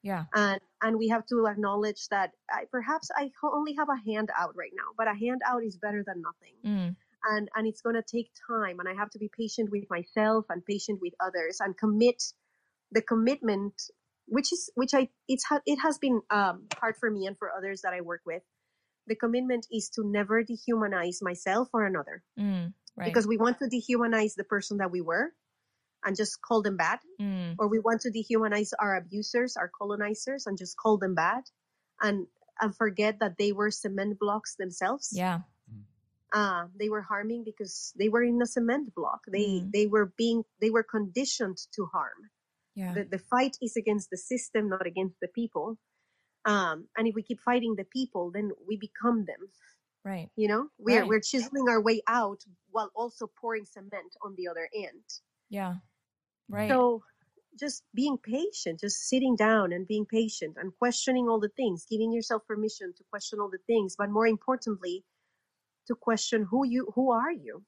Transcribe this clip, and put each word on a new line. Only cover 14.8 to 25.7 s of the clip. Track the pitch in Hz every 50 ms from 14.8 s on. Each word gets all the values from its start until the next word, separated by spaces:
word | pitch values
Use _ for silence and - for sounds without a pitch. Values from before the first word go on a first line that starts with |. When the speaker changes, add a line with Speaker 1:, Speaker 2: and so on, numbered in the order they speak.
| 262 262 -
Speaker 2:
I, | 269 262 247 _ _ _ -
it's | 262 254 -
ha-, | - 302 285 -
it | - 294 262
has | 311 320 294 -
been, | - 269 247 220 - _
um, | 208 208 202 190 175 185 214 - - -
hard | - 226 220 -
for | - 226
me | 214 202 190 196
and | 196 _
for | - 185 -
others | 190 190 196 196 190
that | - 190 180
I | 180
work | 175 170 175 165 _
with. | 175 165 180 _ _ _ _ _ _ _ _ _ _ _ _ _ -
The | 220
commitment | 220 - 233 233 247 254 254 254 233 220 -
is | 240 220 202 - -
to | - 214
never | 208 202 208 208 196 220 226 226
dehumanize | 214 240 220 - - 233 226 214 202 196 180 170 175 180 -
myself | 202 180 175 175 - 190 190 220 254 247 -
or | 233 214
another. | 196 190 165 143 - - - _ _ _ -
Speaker 1:
Mm, | 208 202 196 180 170 170 - _ _ - _
right. | - 208
Speaker 2:
Because | 226 - 240 214 208
we | 233 208
want | 233 285 - -
to | 285
dehumanize | 240 233 247 - - 247 233 233 233 226 220 214 220 -
the | - 196
person | _ 214 202 190 - 208 202
that | 190 180
we | 175 180
were | 170 160 165 185 254 339 - _ _ _ _ _ _ _